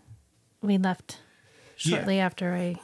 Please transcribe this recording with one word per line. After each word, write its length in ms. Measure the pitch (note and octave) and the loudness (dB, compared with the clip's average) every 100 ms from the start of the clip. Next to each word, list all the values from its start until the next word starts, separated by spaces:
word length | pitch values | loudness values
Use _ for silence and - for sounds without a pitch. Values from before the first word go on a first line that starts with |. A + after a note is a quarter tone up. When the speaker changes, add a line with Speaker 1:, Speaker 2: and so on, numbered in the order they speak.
| - - _ _ _ - | -20 -20 _ _ _ -6
Speaker 1:
we 160 | G#3 G3 | 0 2
left 400 | F#3+ F3 - - - _ _ - - - | 2 -2 -8 -20 -20 _ _ -20 -20 -4
Speaker 2:
Yeah. 180 | D#3 G#3+ | 0 0
Speaker 1:
shortly 220 | G3 F#3+ | 2 2
after 340 | F#3 - F3+ | 0 -2 -4
I 220 | F3+ F3 E3+ | -2 -4 -6